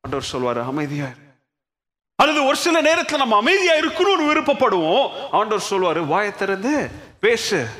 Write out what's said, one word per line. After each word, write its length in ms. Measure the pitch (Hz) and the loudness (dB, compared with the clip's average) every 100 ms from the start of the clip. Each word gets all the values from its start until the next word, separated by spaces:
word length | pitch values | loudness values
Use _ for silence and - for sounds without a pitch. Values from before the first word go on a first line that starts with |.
ஆண்டவர் 260 | 131 139 127 | -6 -6 -6
சொல்லுவாரு, 300 | 131 123 117 123 | -4 -2 -2 -4
"அமைதியாயிரு." 520 | 143 147 147 135 123 - _ _ _ _ _ _ _ _ | -4 -4 -6 -8 -12 -20 _ _ _ _ _ _ _ _
அல்லது 300 | - 285 302 | 0 2 4
ஒரு 100 | 269 | 2
சில 260 | 302 349 330 | 2 2 2
நேரத்துல 360 | 302 330 - 294 | 2 2 0 -2
நம்ம 180 | 247 | 2
அமைதியா 380 | 208 240 392 359 | 2 4 2 4
இருக்கணும்னு 480 | 311 320 320 381 370 | 2 0 0 0 2
விருப்பப்படுவோம், 880 | 302 311 294 269 247 190 156 220 262 - 269 | 2 2 0 2 2 2 2 2 0 -4 -2
ஆண்டவர் 340 | 170 214 208 - | 0 0 -2 -2
சொல்லுவாரு, 360 | 196 185 160 | 0 0 0
"வாயை 260 | 156 175 208 | 0 0 0
திறந்து 540 | 196 196 190 226 294 139 - - _ | -4 -4 -2 -2 -2 -4 -10 -20 _
பேசு." 480 | 214 233 - 185 113 | 0 0 0 -2 -2